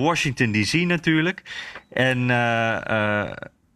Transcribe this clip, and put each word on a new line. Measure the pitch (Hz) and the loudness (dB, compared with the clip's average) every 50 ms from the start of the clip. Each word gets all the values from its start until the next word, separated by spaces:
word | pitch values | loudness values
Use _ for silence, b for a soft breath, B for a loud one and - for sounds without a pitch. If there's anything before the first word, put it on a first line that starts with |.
| 131 | 0
Washington | 160 170 - - 147 120 - 131 110 | 0 2 0 0 -2 0 0 0 2
D | 104 110 104 - | 2 2 0 2
C | - | 2
natuurlijk. | 165 175 175 175 165 - 170 160 156 156 180 190 - B B B B B B B B B B | 0 2 2 0 0 2 2 2 2 2 0 -2 -6 B B B B B B B B B B
En, | - - 127 131 127 123 123 123 | -2 0 0 2 2 2 2 2
eh, | 123 120 120 117 117 113 113 113 110 90 - - 110 107 107 104 104 104 98 | 2 2 2 2 2 2 0 0 -2 -2 -2 -2 0 0 2 2 0 0 -2
eh, | 62 50 - - - - _ _ _ _ | -4 -6 -10 -12 -16 -18 _ _ _ _